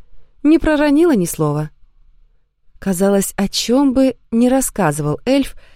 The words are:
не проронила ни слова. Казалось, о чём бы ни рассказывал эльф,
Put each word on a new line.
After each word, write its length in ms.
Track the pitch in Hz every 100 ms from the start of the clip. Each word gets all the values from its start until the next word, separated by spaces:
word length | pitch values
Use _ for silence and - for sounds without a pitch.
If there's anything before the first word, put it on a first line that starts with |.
| - - - _
не 160 | 285 320
проронила 580 | 320 294 302 285 339 226
ни 80 |
слова. 460 | 170 - 151 147 156 - - _ _ _ _ _ _ _ _ -
Казалось, 560 | 196 180 196 196 - -
о 120 | 196
чём 460 | - - 254 277
бы 220 | 247 262 - _
ни 180 | 233 247
рассказывал 720 | 262 254 - 165 147 147 147
эльф, 320 | 240 277 254 - -